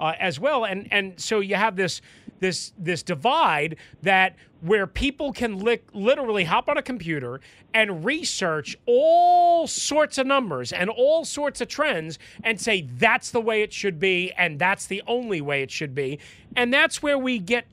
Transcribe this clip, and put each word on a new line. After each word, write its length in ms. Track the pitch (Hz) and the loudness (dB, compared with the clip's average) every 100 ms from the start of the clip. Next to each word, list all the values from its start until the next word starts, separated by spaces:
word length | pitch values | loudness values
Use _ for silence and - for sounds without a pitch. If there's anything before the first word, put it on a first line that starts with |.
uh, 140 | 160 170 | -4 -2
as 220 | 185 143 | -2 0
well. 240 | 262 277 | 0 0
And, 240 | 214 190 196 | 0 -4 -2
and 300 | 202 196 175 | -2 -2 -8
so 180 | - 214 | -2 -2
you 160 | 196 | 0
have 220 | 190 220 185 | 0 0 0
this, 240 | 185 - - - - - | -4 -4 -14 -20 -20 -6
this, 320 | 185 170 - - | -4 -4 -10 -10
this 260 | 170 175 | -6 -4
divide 720 | - 160 214 311 269 151 160 156 - - | -4 -2 2 4 4 2 -2 -6 -16 -6
that 320 | 175 190 185 - _ _ | 2 4 4 0 _ _
where 280 | 165 214 190 | 0 0 0
people 440 | - 269 277 294 | -2 -4 -2 -6
can 280 | - 240 190 | -4 -6 -2
li-, 180 | 220 233 _ | -2 -2 _
literally 500 | 208 208 294 247 208 | -4 0 2 0 -2
hop 260 | 165 214 233 | 2 0 0
on 80 | 294 | -2
a 60 | |
computer 580 | - 247 165 151 123 131 - _ _ | -4 -8 -6 -6 -6 -12 -16 _ _
and 300 | 220 214 170 | 0 0 0
research 720 | 185 320 294 - 180 156 - - - | -2 -2 -4 -2 -2 -2 -4 -8 2
all 840 | 240 320 349 349 349 349 339 285 | 4 6 6 8 8 6 4 2
sorts 500 | - - 294 302 - | -4 -2 2 0 0
of 80 | 262 | 2
numbers 460 | 277 220 131 120 | 2 0 -6 -6
and 180 | - 185 | -4 -2
all 340 | 220 269 320 | 2 4 4
sorts 360 | 294 - 285 - | 0 -4 -4 -4
of 80 | 247 | -8
trends 500 | - 302 180 160 156 - - | -2 0 0 -4 -12 -18 -6
and 180 | 226 220 | -4 -2
say, 280 | 233 196 135 123 | 0 -2 -2 2
"That's 340 | 220 240 - | 2 2 0
the 100 | 240 | -2
way 220 | 226 220 | 0 0
it 100 | 214 | -2
should 280 | - 202 156 | -2 -4 0
be, 320 | 190 180 180 | 0 0 -2
and 260 | - 175 147 | -2 -2 0
that's 280 | 180 196 - | 0 0 -4
the 140 | 196 - | -8 -2
only 340 | 240 240 175 | -4 -2 -4
way 220 | 143 139 | -2 -2
it 80 | 135 | -4
should 240 | - 151 | -6 -8
be." 240 | 131 135 147 - - - - | -4 -6 -6 -14 -20 -6 -2
And 180 | 240 | 2
that's 260 | 277 320 - | 4 2 0
where 180 | 294 285 | -2 0
we 200 | 254 240 | 0 -4
get 280 | 175 240 - | -2 -4 -4